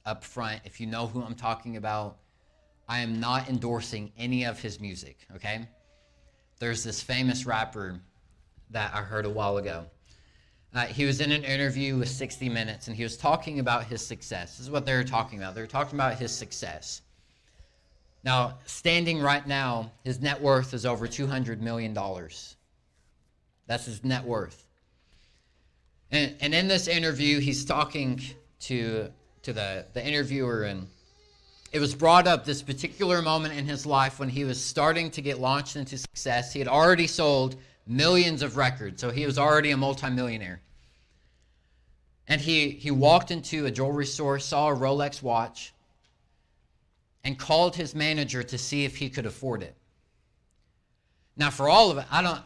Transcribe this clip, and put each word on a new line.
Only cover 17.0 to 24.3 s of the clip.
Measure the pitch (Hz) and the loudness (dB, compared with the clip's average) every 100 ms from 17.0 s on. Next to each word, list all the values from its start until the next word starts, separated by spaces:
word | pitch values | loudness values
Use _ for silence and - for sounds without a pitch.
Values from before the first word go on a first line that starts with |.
| - _ _ _ _ - - _ _ _ _ _ | -16 _ _ _ _ -20 -20 _ _ _ _ _
Now, | 131 127 123 - | 0 2 2 -4
standing | - - 170 170 170 160 | -14 -4 2 2 2 2
right | 143 143 139 | 2 2 0
now, | 139 131 117 113 - | -2 0 -2 -6 -8
his | 131 131 | -6 -2
net | 143 143 | -2 2
worth | 143 135 127 | 4 4 4
is | 123 123 | -2 -2
over | 120 117 | -2 -4
two | - 139 | -4 -2
hundred | 135 120 110 | -2 -2 -4
million | 113 117 110 | -4 -4 -4
dollars. | 104 98 92 80 - - - _ _ _ _ _ _ _ _ _ _ - | -4 -4 -6 -10 -14 -18 -20 _ _ _ _ _ _ _ _ _ _ -8
That's | 120 | -6
his | 123 104 | -6 -6
net | 131 127 | -4 -2
worth. | 123 | -2